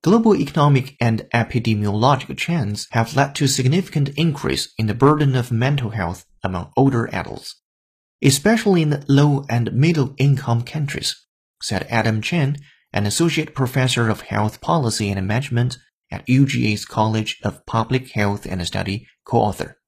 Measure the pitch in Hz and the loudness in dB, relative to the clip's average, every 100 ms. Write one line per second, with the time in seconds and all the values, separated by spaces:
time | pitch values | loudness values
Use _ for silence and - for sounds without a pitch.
0 | 156 226 226 202 - - 147 135 127 _ | 4 4 4 2 0 2 4 4 0 _
1 | 120 110 - 117 113 127 113 107 104 104 | 0 0 -2 -2 0 -2 0 0 0 2
2 | 123 135 - - - 170 104 104 - 120 | 2 2 -2 -8 -4 -2 -2 -6 -4 -2
3 | 113 - 143 - 139 131 127 165 190 156 | 0 0 0 0 0 2 2 2 0 -2
4 | 139 143 165 143 135 135 - - 110 107 | -2 0 -2 0 -4 -4 -6 -4 -4 4
5 | 135 151 147 131 117 113 127 143 117 104 | 4 6 2 2 0 0 0 0 -2 -4
6 | 87 92 - _ 95 90 - - 139 120 | -6 -6 -14 _ -6 -6 -4 2 2 2
7 | 113 95 - - - - _ _ _ _ | -4 -6 -8 -12 -16 -20 _ _ _ _
8 | _ _ 143 139 208 226 208 180 151 143 | _ _ 0 2 2 2 2 2 2 -2
9 | - 139 147 139 139 117 113 117 156 165 | 2 4 4 2 -2 -2 -2 2 2 2
10 | 127 - 139 135 - 117 120 156 143 - | -2 0 2 2 0 -2 -2 -6 -6 -6
11 | - - _ _ _ _ - 101 - 117 | -8 -8 _ _ _ _ -6 -6 -2 -2
12 | 110 110 107 175 139 143 - _ _ - | 0 -2 -2 -2 0 -2 -10 _ _ -4
13 | 104 - 170 156 151 - 127 135 127 123 | -2 0 0 0 -6 -4 -2 0 0 2
14 | 113 101 - 104 107 - - 165 123 110 | 0 -2 -4 -2 -2 -4 -2 0 0 -2
15 | 104 98 95 113 143 120 123 - _ _ | -2 -2 -2 -4 -2 -2 -2 -4 _ _
16 | _ - - 131 139 127 113 104 - - | _ -14 0 4 4 2 0 -2 -4 -2
17 | 110 110 107 - 104 - - 113 113 127 | 0 0 -4 -6 -6 -8 -6 -4 -2 -4
18 | 127 113 104 101 - 92 85 98 98 98 | -4 -4 -2 -2 -8 -8 -6 -6 -6 -6
19 | - _ - 120 104 95 - - | -10 _ -2 0 0 -2 -10 -12